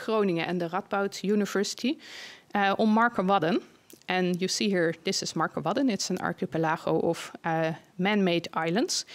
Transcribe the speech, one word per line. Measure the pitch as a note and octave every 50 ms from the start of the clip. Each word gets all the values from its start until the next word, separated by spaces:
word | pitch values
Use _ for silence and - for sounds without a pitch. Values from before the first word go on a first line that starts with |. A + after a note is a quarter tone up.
| -
Groningen | A3+ A3 A3 G3+ F#3+ E3 E3 D#3+
and | - F3+ F3
the | E3+ E3
Radboud | F3 G3 - - G#3 G3 G3 G3 - -
University, | - F#3+ G#3+ G#3 G3+ - - F#3+ G3+ - - - - B3 E4 - - - - - - - - - - -
uh, | - G3+ G3 G3 G3+ -
on | A3+ G#3+
Markerwadden. | G#3+ A3+ A#3 A#3+ - - F#3 F#3+ G3 F#3+ D#3+ E3 A3 F#4 - - - - _ - - - _ -
And | F#3 F#3 F#3 F3 F3+ E3+
you | F#3 F#3
see | - - A3+ G#3
here, | F#3+ F3+ E3 - - - -
this | F#3 G3 -
is | - - -
Markerwadden. | E3 D#3 - - - D3 E3 G#3+ C4 C#4 B3+
It's | G3 - - -
an | F3+ -
archipelago | - E3+ E3+ - F#3+ - - D#3+ D#3+ D#3 E3 - - - D#3+ D#3+
of, | - E3+ E3 - - - - - -
uh, | E3+ D#3+ E3 D#3+ D#3+ D#3 - - - _ -
man-made | F3+ G3+ G#3+ G#3 F#3+ F3 E3+ E3 E3 - -
islands | D#3+ E3 E3 F3 A3+ F4 F#4+ - - - -